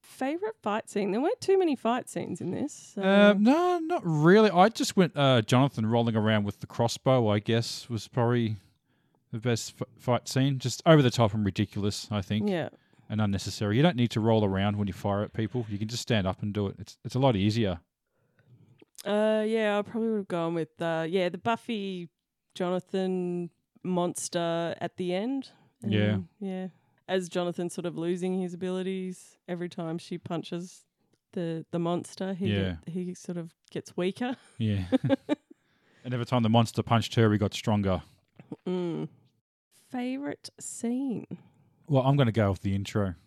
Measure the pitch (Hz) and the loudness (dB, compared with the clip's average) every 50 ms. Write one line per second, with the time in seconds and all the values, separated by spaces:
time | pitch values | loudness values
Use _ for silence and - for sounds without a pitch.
0 | _ - - - 262 269 311 339 403 440 440 _ - 214 202 226 - - - 202 | _ -20 -10 -6 -4 -4 -4 -4 -6 -8 -8 _ -6 -4 -4 -4 -6 -4 -4 -4
1 | 208 202 185 233 277 359 494 _ - - 392 381 370 330 269 - - 233 240 254 | -2 0 -2 0 0 -2 -2 _ 0 2 2 4 4 0 -2 0 0 -2 -2 -2
2 | - - - 170 - - - - - 170 190 - 247 294 - - - - - 202 | -4 -8 -8 -8 -8 -6 -8 -8 -6 -6 -4 -4 -4 -6 -8 -14 -20 -12 -8 0
3 | 190 190 196 202 208 208 208 196 208 233 277 330 359 359 359 339 320 320 359 311 | 2 4 6 8 8 8 6 6 4 4 4 4 4 2 0 0 -2 -2 -4 -2
4 | 214 175 156 147 151 170 190 220 220 208 165 175 185 226 - - 285 - - 202 | -2 0 2 6 8 8 10 10 8 6 6 6 6 6 4 0 -4 0 2 2
5 | 180 156 - 143 139 135 131 120 107 - 127 123 139 139 - - 110 110 117 117 | 2 2 2 2 4 6 6 4 4 4 4 4 4 4 2 -2 -2 0 2 2
6 | 117 117 110 110 104 110 110 107 101 101 - _ - - - - 117 117 - - | 2 2 2 2 2 2 2 2 0 -2 -6 _ -14 -12 -2 -2 -2 -2 -2 -2
7 | _ 131 131 127 117 104 104 104 - - 113 117 117 - - - - - 120 104 | _ 2 4 4 4 4 2 2 2 2 0 0 0 -2 -8 -12 -10 -8 -8 -8
8 | - - - 127 117 117 123 120 117 107 107 98 _ _ _ _ _ _ _ _ | -8 -4 -2 0 2 2 2 2 0 0 -2 -6 _ _ _ _ _ _ _ _
9 | _ _ _ _ _ _ - 113 110 123 117 113 - - - - 127 _ - - | _ _ _ _ _ _ -12 -4 -2 -2 -2 -2 -4 -10 -10 -12 -12 _ -12 -8
10 | - - 120 117 - - - 135 131 139 135 127 - 123 - - - 175 160 147 | -2 -2 -2 -2 -2 -2 0 0 2 2 0 -2 -4 -6 -6 0 6 8 8 8
11 | 135 123 - - 117 104 101 110 104 98 - - 104 - - 104 98 104 - - | 8 6 4 4 2 2 2 0 0 0 2 0 -2 -2 -2 -2 -2 -2 -4 -4
12 | - - 107 104 92 - 208 214 202 208 185 165 131 - - _ _ _ _ _ | -8 -4 -4 -4 -2 -2 -2 -2 0 0 -2 -2 -4 -6 -10 _ _ _ _ _
13 | _ - 110 107 107 101 98 95 - 104 - - 110 101 104 123 147 180 135 120 | _ -6 -2 0 0 0 0 -2 -4 -6 -6 -4 -2 0 4 4 4 4 4 2
14 | 120 110 - 117 104 113 113 110 107 98 95 95 98 104 104 104 104 98 90 - | 0 0 0 0 2 4 4 4 4 2 2 2 0 0 0 0 -2 -4 -4 -4
15 | - 104 101 101 104 - - - 110 104 - 123 117 107 101 98 113 107 120 120 | -4 -2 -2 -2 -4 -4 -4 -6 -6 -4 -4 -6 -6 -6 -6 -6 -6 -6 -6 -10
16 | - - 120 104 92 92 90 - - 104 101 104 101 - - - 98 - - _ | -2 0 0 0 0 -2 -4 -4 -6 -4 -4 -2 -4 -4 -6 -10 -16 -18 -18 _
17 | - 120 - 123 139 135 117 95 98 107 104 117 110 95 87 82 _ _ _ _ | -14 -6 -2 2 2 2 2 4 2 2 2 2 0 0 -2 -4 _ _ _ _
18 | _ _ _ _ _ _ _ _ _ _ - _ - _ _ _ - _ _ - | _ _ _ _ _ _ _ _ _ _ -20 _ -20 _ _ _ -20 _ _ -10
19 | - 202 208 208 214 220 220 220 214 220 226 226 220 208 202 208 208 208 - 226 | -6 -2 0 0 2 2 2 0 0 0 0 0 0 0 0 -2 -4 -4 -4 -4
20 | 226 226 220 208 190 - 185 170 165 165 170 165 160 - _ - 170 165 165 160 | -2 -2 -2 -2 -4 -4 -4 -4 -2 -2 -2 -4 -6 -6 _ -6 -4 -4 -2 -2
21 | 165 160 175 190 180 180 170 180 - 233 226 226 - - 233 208 196 196 185 180 | -4 -2 0 0 0 -2 -4 -4 -4 -4 -4 -4 -4 -8 -6 -6 -6 -8 -8 -10
22 | 175 - _ _ _ _ _ _ _ _ _ - 185 175 180 180 175 _ - 190 | -12 -14 _ _ _ _ _ _ _ _ _ -4 -2 -2 -2 -4 -4 _ -4 -2
23 | 190 185 185 185 180 175 180 175 175 170 _ _ _ _ _ _ - 180 185 175 | -2 -2 -2 -2 -2 -4 -4 -6 -6 -8 _ _ _ _ _ _ -4 -2 0 0
24 | 175 180 - - - - - 175 170 170 165 170 170 165 - - - 170 _ - | 0 -2 -4 -6 -10 -6 -4 -4 -2 -2 -2 -2 -4 -4 -6 -6 -8 -8 _ -6
25 | 185 175 180 185 214 247 277 269 254 - _ _ _ _ _ _ 120 110 107 107 | -6 -4 -4 -4 -4 -4 -4 -6 -8 -10 _ _ _ _ _ _ -4 -2 0 2
26 | 104 104 107 98 92 - _ _ 202 196 185 185 185 185 _ _ _ _ _ _ | 2 0 0 -2 -4 -8 _ _ -10 -8 -8 -8 -10 -12 _ _ _ _ _ _
27 | _ - 185 190 180 170 - 180 175 175 170 - 175 175 - - 165 175 151 156 | _ -4 -4 -4 -4 -4 -4 -4 -4 -4 -4 -4 -6 -6 -6 -6 -8 -8 -6 -4
28 | 165 175 180 180 180 185 185 190 185 175 175 170 185 180 185 185 185 190 190 190 | -4 -4 -4 -2 -2 -4 -2 -4 -4 -6 -8 -8 -8 -6 -6 -6 -6 -6 -6 -6
29 | 185 185 180 - - - _ _ _ - 180 170 175 175 - - 170 160 160 170 | -8 -8 -10 -12 -18 -20 _ _ _ -10 -8 -8 -8 -10 -8 -8 -8 -6 -8 -8
30 | - - 185 170 _ - 175 160 - - 185 170 180 185 - - _ _ _ _ | -8 -10 -12 -12 _ -8 -8 -8 -6 -8 -10 -10 -10 -12 -18 -20 _ _ _ _
31 | _ _ _ _ _ _ - 196 170 165 165 160 151 _ - 170 170 170 175 175 | _ _ _ _ _ _ -8 -6 -6 -4 -6 -8 -8 _ -4 -4 -2 -2 -2 -4
32 | - - - - 190 190 196 170 196 104 104 101 95 - 87 82 _ - 165 185 | -6 -10 -10 -8 -8 -6 -6 -4 -2 0 0 0 0 -2 -4 -8 _ -10 -8 -8
33 | 180 180 180 - - - 175 175 165 170 _ _ _ _ - 165 - - - - | -8 -8 -10 -12 -12 -10 -10 -10 -10 -12 _ _ _ _ -12 -12 -12 -8 -6 -4
34 | 175 185 196 - 247 247 254 - _ _ _ - 117 107 101 98 90 90 262 254 | -4 -4 -4 -4 -6 -6 -6 -8 _ _ _ -2 -2 0 0 -2 0 0 0 0
35 | - 139 277 - _ - 294 - _ _ - _ _ _ _ _ _ _ _ _ | 2 2 0 0 _ -6 -6 -6 _ _ -20 _ _ _ _ _ _ _ _ _
36 | - 120 123 120 120 - 131 123 113 107 113 117 113 - - - 113 - 117 113 | -8 -6 -4 -4 -2 0 2 2 4 6 6 4 4 4 0 -4 0 2 2 2
37 | 104 - - 120 113 107 104 101 107 95 - - - 120 107 104 98 95 92 85 | 2 2 4 4 6 6 6 4 2 0 -2 -4 -2 0 0 2 2 2 0 -2
38 | - _ _ _ _ _ _ - - _ - _ _ 185 180 180 175 170 160 156 | -4 _ _ _ _ _ _ -20 -16 _ -16 _ _ -4 -4 -2 -2 -4 -4 -6
39 | 156 151 _ _ _ _ _ _ _ _ _ _ _ _ _ _ _ _ - 254 | -8 -10 _ _ _ _ _ _ _ _ _ _ _ _ _ _ _ _ -8 -8
40 | 247 254 262 269 285 285 - _ - - _ - - - - - - 233 240 254 | -6 -6 -6 -8 -8 -10 -10 _ -16 -20 _ -16 -16 -14 -10 -6 -6 -4 -4 -4
41 | 277 269 214 - - _ 180 - - _ _ _ _ _ _ _ _ - 143 131 | -4 -4 -6 -6 -8 _ -16 -16 -16 _ _ _ _ _ _ _ _ 0 2 2
42 | 123 135 139 143 131 113 98 117 107 98 95 - - 101 98 98 98 - - 110 | 4 4 4 4 2 2 4 2 2 2 2 0 -2 -2 -2 -2 -4 -4 -2 -2
43 | 101 95 87 _ _ | -2 -2 -4 _ _